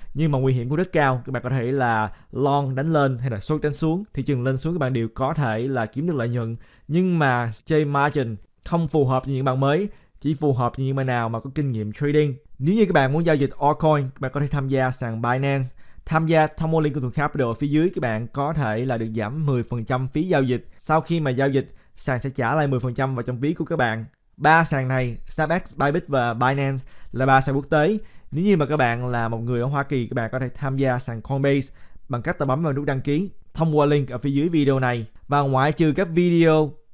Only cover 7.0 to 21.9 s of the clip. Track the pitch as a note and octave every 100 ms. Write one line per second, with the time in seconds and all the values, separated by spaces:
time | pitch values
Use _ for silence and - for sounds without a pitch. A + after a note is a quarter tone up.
7 | F#3 E3+ C#3+ B2 A#2 G#2 - D#3 D3 C#3+
8 | D3 D3 A#2+ G#2 - _ - E3+ D#3+ D#3
9 | C3 C3 C3+ C3 B2 C3 C3+ D#3 G#3 -
10 | _ - C#3+ D3+ D3+ B2 A#2+ B2+ C3+ C3+
11 | C3 B2 A2+ A2+ C3+ C3+ C#3+ A2 G#2+ G#2+
12 | D3 D3+ D3 C3 - - C#3 A3 G3 E3
13 | C3 D3+ E3+ D3 C#3 - C#3+ D3 D#3 D3
14 | C3 - C3 C#3+ C#3+ C#3+ C3+ C3 B2+ B2+
15 | A#2+ A2 A#2+ C3 C#3 C#3 B2+ - - -
16 | - D#3+ D#3+ D#3+ D3+ - D#3+ D#3+ D3+ D3
17 | B2+ D3+ D3 D3 A#2+ A2+ C#3+ D3 F3 F#3
18 | B2+ A2 A2+ C#3 C#3+ D#3+ A#2+ A2 C3 A#2
19 | A2+ A2 G#2+ D3 D3 B2+ A2+ A#2+ A2+ B2+
20 | C3 D3+ F3+ D#3 C3 B2 - - - D#3
21 | D#3 E3+ D3 B2 C#3 C3+ C#3+ - _